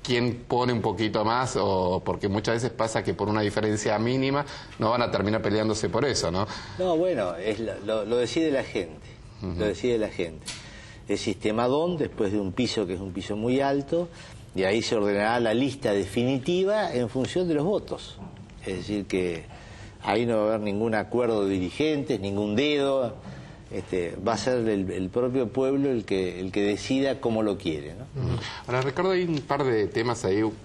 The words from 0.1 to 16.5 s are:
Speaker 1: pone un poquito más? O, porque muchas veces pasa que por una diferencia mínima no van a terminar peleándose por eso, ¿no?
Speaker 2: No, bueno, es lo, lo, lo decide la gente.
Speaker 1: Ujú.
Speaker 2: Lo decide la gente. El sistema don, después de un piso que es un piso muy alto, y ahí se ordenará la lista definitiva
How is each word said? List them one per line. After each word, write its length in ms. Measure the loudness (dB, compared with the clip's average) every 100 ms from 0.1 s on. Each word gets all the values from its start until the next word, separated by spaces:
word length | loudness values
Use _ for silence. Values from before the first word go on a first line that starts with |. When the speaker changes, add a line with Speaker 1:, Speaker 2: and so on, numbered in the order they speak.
| 2 2 0 0
Speaker 1:
pone 260 | 2 4
un 100 | 2
poquito 420 | 0 2 2 2
más? 320 | 4 2 2 2
O, 440 | 2 4 2 0
porque 240 | 0 -2 2
muchas 260 | 0 2 0
veces 80 | 0
pasa 320 | 0 0 0
que 120 | 0
por 140 | 0 2
una 120 | 2
diferencia 580 | 2 2 2 2 2 2
mínima 480 | 2 2 2 0 -2 -8 -14 -2
no 120 | 2
van 120 | 2
a 80 | 2
terminar 320 | 2 2 2
peleándose 460 | 2 2 2 0 0
por 160 | 2
eso, 260 | 2 2 0
¿no? 160 | 0 -2 -4 -12 -2
Speaker 2:
No, 180 | 0 2
bueno, 380 | 2 2 -2
es 240 | -2 -4 -2
lo, 160 | -4 -6
lo, 200 | -2 -2
lo 120 | 2 2
decide 340 | 2 2 2
la 100 | 2
gente. 460 | 0 -4 -4 -8 -16 -18 -18 -8
Speaker 1:
Ujú. 160 | -6 0
Speaker 2:
Lo 60 | 0
decide 320 | 0 0 2
la 100 | 0
gente. 360 | -2 -6 -6 -12 -12 -14 -16 -16 -18 -4
El 120 | -2
sistema 480 | -2 -2 0 2 2
don, 320 | 2 0 0
después 340 | -4 0 0
de 80 | 0
un 120 | -2
piso 340 | 0 0 0 -2
que 80 |
es 60 | -4
un 120 | -6
piso 240 | -8 -6 -4
muy 240 | 0 2
alto, 480 | 2 0 0 -2 -2 -8 -18 -18 -10 0
y 60 |
ahí 160 | 2 2
se 140 | 2 2
ordenará 420 | 2 4 4 4
la 140 | 2
lista 400 | 2 2 0 0
definitiva 1000 | 2 0 0 2 0 0